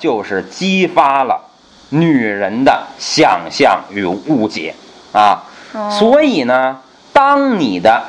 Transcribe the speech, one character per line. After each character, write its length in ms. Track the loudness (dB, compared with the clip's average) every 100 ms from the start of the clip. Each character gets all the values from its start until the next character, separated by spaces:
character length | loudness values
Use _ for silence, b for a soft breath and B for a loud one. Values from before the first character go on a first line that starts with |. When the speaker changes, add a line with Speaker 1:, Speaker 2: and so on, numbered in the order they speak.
Speaker 1:
就 240 | -2 -2
是 180 | -4 -6
激 420 | -6 -6 -2 0 0
发 360 | 2 2 2
了 140 | -2 -4 -8 _ _ _ -6
女 360 | 0 2 2 0
人 380 | -2 -4 0
的 180 | 2 0 -2 -14
想 420 | -6 0 2 2 -2
象 280 | 0 2 2 -4
与 160 | -6 -4
误 420 | -4 -2 -2 -2
解 260 | -6 -12 -14 -20 -20 -4
啊。 300 | 2 2 2 -4 B B
Speaker 2:
哦。 160 | -10 -6
Speaker 1:
所 320 | 0 2 4
以 220 | 2 0
呢， 360 | 0 0 -2 -6 -16 _ _
当 480 | 2 2 2 0 -2
你 180 | -2 0
的 240 | 2 2